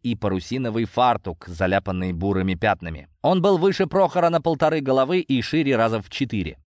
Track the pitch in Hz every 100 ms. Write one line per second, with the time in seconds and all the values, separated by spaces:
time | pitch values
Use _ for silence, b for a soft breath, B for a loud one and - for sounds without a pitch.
0 | 123 117 104 95 - 127 123 110 113 -
1 | 123 113 - 85 - 87 92 98 98 90
2 | 92 85 95 95 95 90 110 95 85 78
3 | - _ - 185 185 185 190 - 190 185
4 | 196 180 170 165 170 156 156 160 135 135
5 | 131 185 - 135 113 156 143 123 113 113
6 | - - 131 107 80 - _